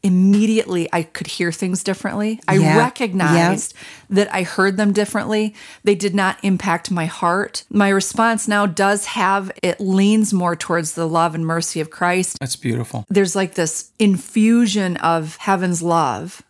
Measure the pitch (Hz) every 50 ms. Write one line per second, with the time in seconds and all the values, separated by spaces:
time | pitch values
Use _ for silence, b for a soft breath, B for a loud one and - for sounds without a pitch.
0 | - 196 180 180 190 196 202 208 214 220 220 220 - - 180 175 165 - - 170
1 | 160 - _ - 160 - - - 180 170 160 - 196 185 185 185 - 202 190 -
2 | - 196 - 202 208 220 226 220 - - 190 190 160 156 156 156 - 156 - -
3 | 254 208 180 190 175 151 170 170 170 175 196 - - - - - - - - -
4 | _ _ 196 185 208 - - 190 180 - - - 190 196 190 190 214 208 190 208
5 | 208 202 - 208 202 202 214 214 214 214 208 B B B B B B 208 202 165
6 | 190 202 175 202 190 190 - - - 196 190 175 - 202 170 175 - - 180 170
7 | 160 165 - - 185 170 175 196 - - - - - _ - 208 202 196 196 196
8 | 196 - - - 226 233 226 214 - - 208 202 202 196 160 - 196 196 208 202
9 | - - - 233 185 185 196 202 190 190 - - - 180 170 - 208 190 190 190
10 | 196 202 214 220 214 202 202 185 180 175 170 165 - - 170 175 165 147 - 165
11 | 165 160 165 165 165 170 160 165 160 160 165 165 170 - - - 151 160 - -
12 | 180 175 180 185 180 - - - 135 123 - - - 120 113 120 117 - - 117
13 | 107 _ 190 202 196 180 - 196 190 175 - - 165 160 - - - _ _ -
14 | 220 202 190 170 - - - 226 214 226 233 233 240 208 190 214 190 180 175 -
15 | - 165 165 165 156 156 - - - 208 196 175 185 180 175 165 170 175 170 165
16 | 156 131 110 98 156 185 - - -